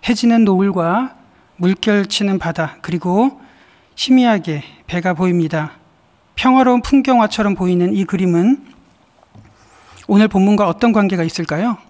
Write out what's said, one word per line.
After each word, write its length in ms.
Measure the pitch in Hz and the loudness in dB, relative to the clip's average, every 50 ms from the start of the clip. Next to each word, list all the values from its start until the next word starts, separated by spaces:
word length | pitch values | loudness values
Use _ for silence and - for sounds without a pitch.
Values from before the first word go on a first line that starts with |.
| - | -2
해지는 360 | - 240 208 - 240 233 233 226 | -2 -2 0 2 2 4 4 4
노을과 720 | 202 190 185 196 202 185 185 165 165 180 220 254 254 - _ _ _ _ _ _ _ _ | 4 2 2 2 0 0 -2 -2 -2 -2 -2 -4 -4 -8 _ _ _ _ _ _ _ _
물결치는 800 | - 175 180 190 - - 220 208 202 196 202 - - 208 202 190 | -2 0 0 0 0 0 0 0 0 0 -2 -4 -4 -2 -2 -2
바다, 380 | 180 - 165 160 - 160 147 - - | -2 -4 -6 -6 -6 -6 -8 -8 -12
그리고 600 | - - 165 170 - 180 180 202 240 277 269 - - - - _ _ _ _ _ _ _ _ | -10 -6 -6 -4 -4 -2 0 0 0 0 -2 -6 -20 -20 -20 _ _ _ _ _ _ _ _
희미하게 680 | - - - 262 262 247 240 220 196 - 170 156 147 - - - - _ | -10 0 2 4 4 4 4 2 0 -2 -4 -6 -6 -8 -12 -20 -20 _
배가 300 | - - 175 165 185 180 | -6 -6 -4 -2 -2 -2
보입니다. 560 | 147 185 185 175 175 165 156 160 156 151 - - _ _ _ _ _ _ _ _ _ _ _ _ | 0 0 0 2 0 0 -2 -2 -4 -6 -6 -12 _ _ _ _ _ _ _ _ _ _ _ _
평화로운 460 | - - 262 254 262 262 247 247 247 | -2 0 2 4 4 4 4 2 0
풍경화처럼 720 | 247 - - 277 269 269 262 240 220 208 - - 214 202 196 | 0 2 0 2 2 2 2 2 2 0 -2 -2 -2 -2 -2
보이는 380 | 165 185 180 180 175 175 180 208 | -2 -2 0 0 0 0 0 0
이 80 | 196 196 | -2 -4
그림은 600 | - 196 180 185 180 170 170 180 220 269 285 - - - _ _ _ _ _ _ _ _ _ _ _ _ - - - _ _ _ _ _ - - - - - - | -4 -2 -2 0 0 2 2 2 2 0 0 -4 -20 -20 _ _ _ _ _ _ _ _ _ _ _ _ -20 -20 -20 _ _ _ _ _ -20 -20 -20 -20 -20 -6
오늘 200 | - 208 202 214 | 0 2 2 2
본문과 400 | 214 185 190 190 202 214 202 208 | 2 2 2 2 2 2 2 0
어떤 240 | 180 170 - - 233 | -2 0 0 0 0
관계가 320 | 214 220 202 196 190 175 165 | 2 2 0 0 0 -2 -4
있을까요? 540 | 165 - - 170 - 156 156 202 247 226 - - | -4 -4 -6 -6 -6 -4 -4 -2 -4 -4 -6 -10